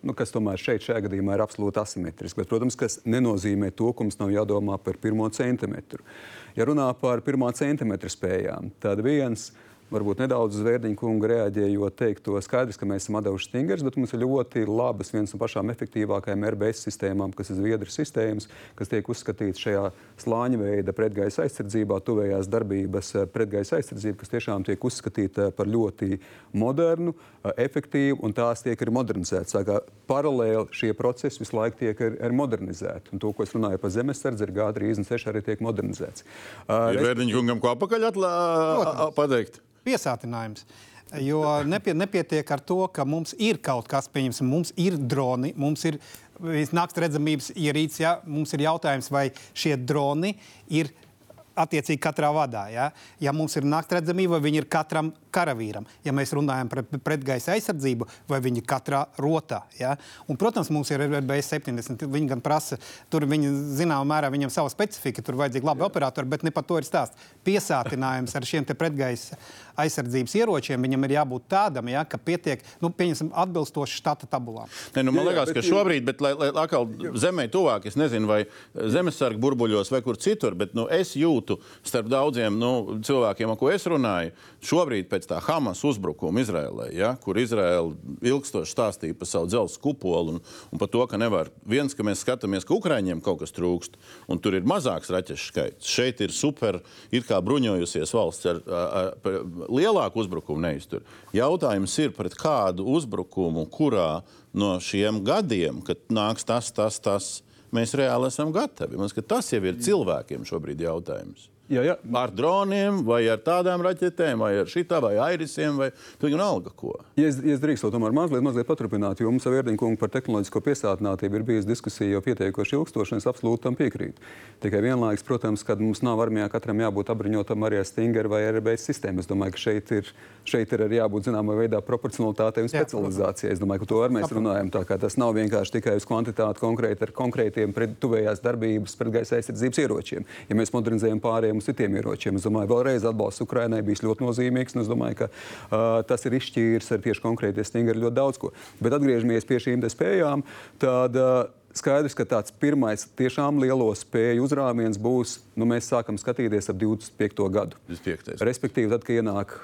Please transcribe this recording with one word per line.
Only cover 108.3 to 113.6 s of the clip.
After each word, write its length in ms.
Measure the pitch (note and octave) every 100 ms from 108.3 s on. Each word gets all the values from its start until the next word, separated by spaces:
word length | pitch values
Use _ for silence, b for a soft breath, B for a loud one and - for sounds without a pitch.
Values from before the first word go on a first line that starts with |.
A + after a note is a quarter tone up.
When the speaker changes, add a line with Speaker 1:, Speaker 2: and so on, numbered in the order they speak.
Speaker 2:
esam 180 | B2 D3+
gatavi. 480 | D#3+ C#4 - - -
Man 80 | G2+
liekas, 140 | -
ka 80 | G#2+ A#3
tas 160 | -
jau 100 | A2+
ir 160 | F#2+ F2
cilvēkiem 640 | C#3 G3+ G2+ D#2 - C2 A#1
šobrīd 340 | E2+ C#2+ D2 E2
jautājums. 580 | E2 - A#1+ G1+ - - _ _
Speaker 1:
Jā, 140 | C3+ C#3
jā. 60 | F3 A#2 A#2+
Speaker 2:
Ar 140 | B2+
droniem, 600 | F#2+ C#3+ F#3+ G3 G3 G3+ G3 A2+
vai 140 | A#2 A2+
ar 80 | A2 D#3
tādām 320 | F3